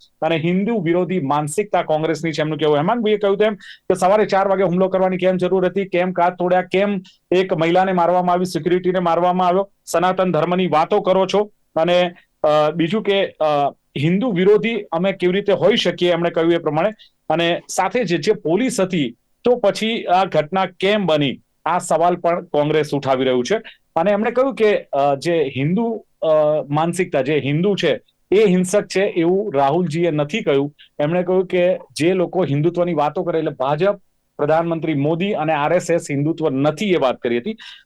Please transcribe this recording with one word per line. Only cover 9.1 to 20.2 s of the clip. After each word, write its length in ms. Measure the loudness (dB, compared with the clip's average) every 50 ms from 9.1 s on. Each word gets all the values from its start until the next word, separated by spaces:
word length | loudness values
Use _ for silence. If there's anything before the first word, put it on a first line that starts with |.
| 0 2 2 2 2 2 2
આવ્યો, 240 | 2 2 0 0 -4 _ _ -10
સનાતન 460 | -4 -2 0 2 2 2 0 0 0
ધર્મની 360 | 0 0 0 0 0 0 0
વાતો 340 | 2 2 2 2 2 0 0
કરો 240 | 2 2 2 2 2
છો. 260 | 2 0 -2 -2 -2 _ _ _ _ -2
અને, 400 | 0 0 2 2 2 2 0 -4 -10 _ _ _ -2 0
અ, 280 | 2 4 4 2 2
બીજું 320 | 2 0 -2 0 0 -2 0
કે, 220 | 0 0 0 0
અ, 460 | -2 -2 -2 -2 0 0 0 0 -2 -4 _ _ _ -6
હિન્દુ 340 | -2 0 0 0 0 0 0
વિરોધી 540 | 0 2 4 4 4 4 2 0 -4 -4 -6 -4
અમે 200 | -4 -2 -2 -2
કેવી 220 | -2 0 0 0 0
રીતે 200 | 0 0 0 0
હોઈ 220 | 2 4 2 2
શકીએ, 360 | 2 0 -2 -2 0 0 0
એમણે 180 | 2 2 0 -2
કહ્યું 240 | 0 0 0 2 0
એ 40 |
પ્રમાણે. 360 | 0 0 -2 -2 0 -2 -2 -4 _ -20 _ _ _ _ -4
અને 320 | -2 0 0 0 -2 -4 -6 -8
સાથે 340 | -4 -2 -2 0 0 -2 -2
જ 180 | 0 -2 -2
જે 120 | 0 0 -2
પોલીસ 460 | 0 0 0 0 0 0 0 0 -2
હતી 380 | -2 0 0 -2 -2 -4 -6 _ _ _ _ _ 0
તો 120 | 0 2
પછી 480 | 2 2 0 0 0 -2 -2 -4 -4 -2
આ 220 | 0 2 2